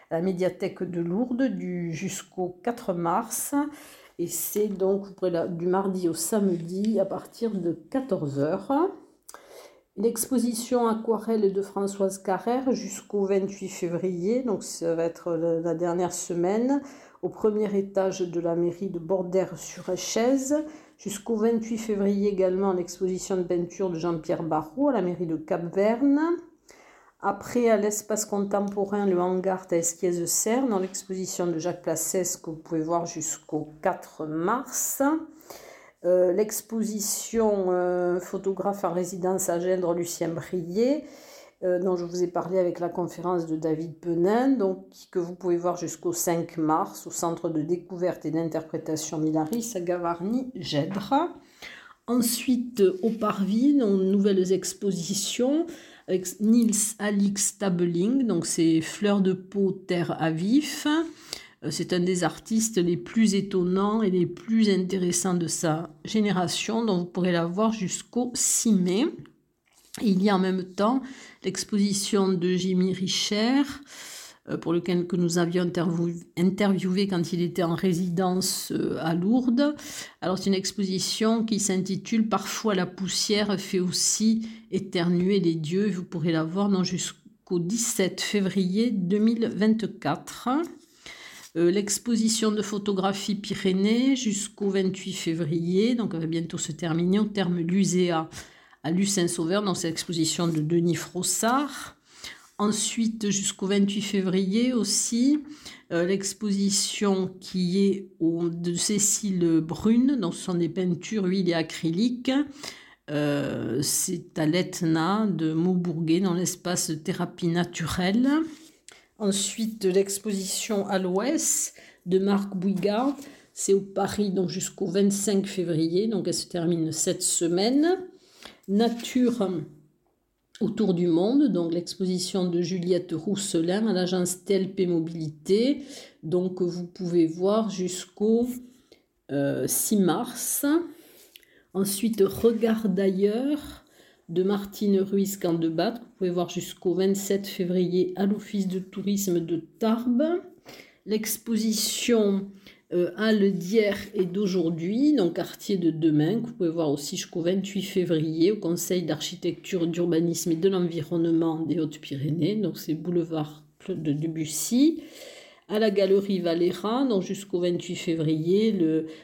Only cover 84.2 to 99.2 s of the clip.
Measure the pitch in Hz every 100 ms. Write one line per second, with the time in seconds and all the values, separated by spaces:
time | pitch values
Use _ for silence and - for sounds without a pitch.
84.2 | 220 220 - - - 190 190 185 170 175
85.2 | 180 202 170 165 151 185 208 180 175 170
86.2 | 170 160 160 185 202 190 180 180 - -
87.2 | - _ - 180 170 226 - - 185 -
88.2 | - 208 190 196 185 196 233 202 175 208
89.2 | 220 226 226 175 214 220 190 - 143 165
90.2 | - - 240 277 339 - _ _ - -
91.2 | - - - 165 175 190 202 - 247 226
92.2 | 220 220 220 208 208 208 202 190 190 196
93.2 | - 196 - 190 190 190 202 233 269 262
94.2 | 226 190 - - 202 190 190 185 190 185
95.2 | 175 165 156 165 170 185 226 240 202 165
96.2 | 160 165 165 175 - 151 175 160 175 202
97.2 | 214 208 175 175 165 190 175 180 180 160
98.2 | 160 - - - - _ 151 175 196 196